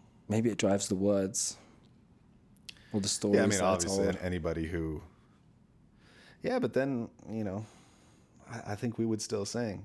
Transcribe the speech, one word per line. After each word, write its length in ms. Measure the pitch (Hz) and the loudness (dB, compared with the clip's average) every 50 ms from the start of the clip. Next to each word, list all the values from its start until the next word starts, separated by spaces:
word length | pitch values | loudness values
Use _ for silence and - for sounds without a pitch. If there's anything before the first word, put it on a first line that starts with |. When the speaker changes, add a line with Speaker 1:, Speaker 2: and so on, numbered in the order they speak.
| - - _ - - - | -20 -20 _ -14 -6 -2
Speaker 1:
Maybe 200 | 101 113 113 120 | 0 2 2 2
it 80 | 101 | 0
drives 300 | 87 - 98 98 101 - | 2 2 2 4 2 2
the 80 | - 101 | 0 0
words 640 | 92 98 101 101 98 95 98 - - - - - - - - - - - - - - - _ - _ _ - - - _ - - - - - - - - - - | 2 4 4 4 4 2 0 -2 -4 -4 -4 -6 -10 -18 -20 -20 -20 -20 -20 -20 -20 -20 _ -20 _ _ -20 -20 -20 _ -20 -20 -20 -20 -20 -20 -20 -12 -4 -2
or 60 | 107 | -2
the 60 | 95 | 0
stories 280 | 92 - - - 104 101 | 0 -2 0 2 4 6
Speaker 2:
Yeah, 80 | 98 101 | 6 6
I 40 | |
mean, 120 | 104 101 95 | 6 4 4
Speaker 1:
that 40 | 90 | 4
are 80 | 92 95 | 4 4
Speaker 2:
obviously, 320 | 90 85 90 95 98 98 | 2 2 0 0 2 2
Speaker 1:
told. 100 | 98 90 | 2 0
Speaker 2:
an-, 60 | 80 | 0
anybody 440 | - 92 90 87 80 85 80 82 80 | -2 -2 -2 -2 -2 -2 -2 -2 -2
who, 380 | 78 87 85 80 80 78 76 82 - - _ - _ - _ _ - - - _ _ _ - - - - - - - - - - - - - | -2 -2 -2 -2 -4 -4 -8 -10 -16 -20 _ -20 _ -20 _ _ -20 -20 -20 _ _ _ -20 -20 -20 -20 -20 -20 -20 -20 -20 -20 -20 -14 -6
yeah, 160 | - - 247 | -4 -2 0
but 160 | 254 160 113 - | 0 0 0 0
then, 360 | 123 135 139 135 120 113 - - - - - | 0 0 0 -2 -2 -4 -6 -10 -16 -12 -8
you 140 | 107 113 107 | -6 -4 -4
know, 220 | 98 92 107 110 - - - - - - - - - - - - _ _ - - - | -4 -4 -6 -8 -10 -16 -20 -20 -20 -20 -20 -20 -20 -20 -20 -20 _ _ -20 -18 -14
I, 220 | 120 117 - - | -14 -12 -8 -8
I 40 | 104 | -8
think 220 | 98 - 120 110 | -4 -4 -6 -2
we 80 | - 113 | -2 0
would 160 | 113 110 104 | 0 0 -2
still 240 | - - 110 104 101 | -4 -4 -4 -4 -4
sing 380 | - - 120 120 110 92 - | -2 -4 -4 -4 -4 -6 -8